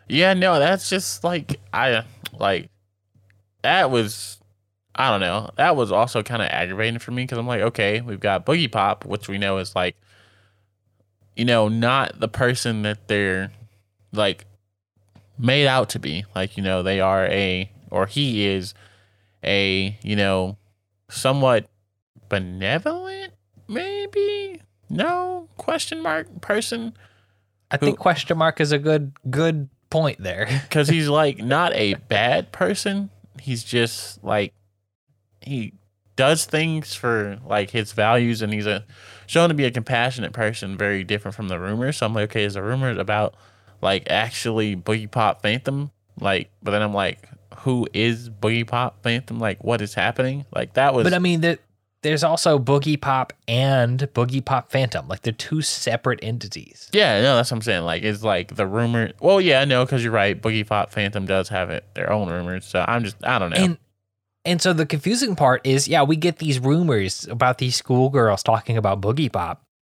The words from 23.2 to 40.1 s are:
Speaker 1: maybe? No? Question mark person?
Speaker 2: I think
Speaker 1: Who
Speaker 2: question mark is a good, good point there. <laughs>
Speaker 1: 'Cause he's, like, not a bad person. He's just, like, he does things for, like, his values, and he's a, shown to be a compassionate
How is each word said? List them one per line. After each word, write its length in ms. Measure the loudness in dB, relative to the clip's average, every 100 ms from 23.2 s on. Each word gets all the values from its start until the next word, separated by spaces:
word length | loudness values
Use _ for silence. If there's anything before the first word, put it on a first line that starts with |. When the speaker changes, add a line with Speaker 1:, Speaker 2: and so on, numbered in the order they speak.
| -14 _ _ _ -12
Speaker 1:
maybe? 920 | -8 -8 -8 -6 -2 -2 -4 -8 -14 -20 _ -8
No? 580 | -4 -2 -2 -4 -8 -12 -10
Question 460 | -4 -4 -4 -6
mark 380 | -4 -4 -6 -10
person? 540 | -2 -2 -2 -6 -8 -12 _ _ _ _ _ _ _
Speaker 2:
I 60 | 0
think 200 | 0 2
Speaker 1:
Who 60 |
Speaker 2:
question 340 | 2 0 -2 0
mark 240 | 2 2
is 120 | 0
a 60 | 2
good, 340 | 2 2 0 -8 -4
good 380 | 0 0 0 -6 _ _
point 320 | 0 0 -2
there. 260 | -6 -4 -2 -2 0
<laughs> 40 |
Speaker 1:
'Cause 180 | 2 4
he's, 200 | 4 4
like, 300 | 4 2 0
not 360 | 0 2 2
a 200 | 2 0
bad 560 | 0 0 2 2 0 -2
person. 600 | -2 -2 0 -2 -4 -6 -12 -20 -14
He's 220 | -6 -6
just, 600 | -2 0 0 -2 -14 -12
like, 280 | -2 0 0 -6 _ _ _ _ _ _ _ _
he 320 | -8 -6 -8 -12 _ _ _ 2
does 280 | 2 2 0
things 480 | -2 -2 -4 -6
for, 440 | -6 -2 -2 -2 -8 -4
like, 240 | -2 -2
his 220 | -4 -4
values, 500 | 0 2 4 2 -2
and 100 | -4
he's 140 | -2 -2
a, 180 | -4 -6 -20 -20 -20 -2
shown 220 | 2 2
to 40 |
be 100 | 2
a 60 | 0
compassionate 600 | -2 -2 0 0